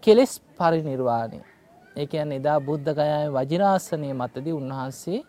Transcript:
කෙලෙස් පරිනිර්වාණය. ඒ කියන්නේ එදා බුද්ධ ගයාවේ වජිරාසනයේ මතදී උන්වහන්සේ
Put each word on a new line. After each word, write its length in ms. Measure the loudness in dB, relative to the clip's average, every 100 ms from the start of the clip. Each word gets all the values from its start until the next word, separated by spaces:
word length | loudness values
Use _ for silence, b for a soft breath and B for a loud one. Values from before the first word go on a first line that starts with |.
කෙලෙස් 300 | 6 6 6 0 _
පරිනිර්වාණය. 880 | 0 2 2 0 -2 0 0 -2 -10 -20 _ _ -20 -16
ඒ 120 | -10 -6
කියන්නේ 340 | -4 -4 -2
එදා 180 | 2 2
බුද්ධ 320 | 0 -4 -2
ගයාවේ 420 | 0 0 0 0 -2
වජිරාසනයේ 800 | 0 2 4 2 0 -6 -4
මතදී 400 | -4 -6 -6 -6
උන්වහන්සේ 680 | -6 -6 -6 -8 -8 -6 -8